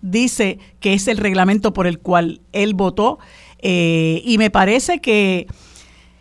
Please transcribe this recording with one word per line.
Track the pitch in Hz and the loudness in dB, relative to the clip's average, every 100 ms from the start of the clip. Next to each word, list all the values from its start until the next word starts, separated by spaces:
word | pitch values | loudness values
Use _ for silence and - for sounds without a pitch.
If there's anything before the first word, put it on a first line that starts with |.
dice | 190 220 247 - 196 - - - | -4 0 0 0 -2 -4 -16 -6
que | 202 | -2
es | 196 240 | 0 0
el | 208 | -2
reglamento | 208 185 185 208 214 | 0 2 2 2 0
por | 190 175 | 0 -2
el | 165 | -2
cual | - 175 165 - _ | 0 0 0 -6 _
él | 196 208 | -4 -2
votó. | 196 190 208 226 311 - - - - | 0 -2 0 -2 -2 -12 -20 -20 -8
Eh, | 190 180 165 165 160 160 | -2 0 2 2 0 0
y | 240 220 | 0 0
me | 214 | 2
parece | 190 190 247 - 302 | 2 2 2 0 -2
que, | 254 214 196 180 - - - - - - - _ | 0 0 2 -2 -6 -16 -20 -20 -20 -20 -20 _